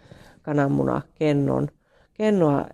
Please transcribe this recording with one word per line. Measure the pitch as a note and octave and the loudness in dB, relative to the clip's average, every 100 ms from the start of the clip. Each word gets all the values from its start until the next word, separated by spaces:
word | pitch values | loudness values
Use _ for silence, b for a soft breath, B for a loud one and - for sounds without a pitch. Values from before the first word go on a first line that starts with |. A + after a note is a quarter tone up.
| B B B B | B B B B
kananmunakennon, | - D3 C#3 C#3 C3 B2+ - - D#3 C#3+ C#3 C3 D3 b b b b | -4 -2 0 0 0 -2 -6 -4 0 0 0 -2 -4 b b b b
kennoa, | - G#3+ G3+ D#3 C#3 - | -4 0 2 2 0 -2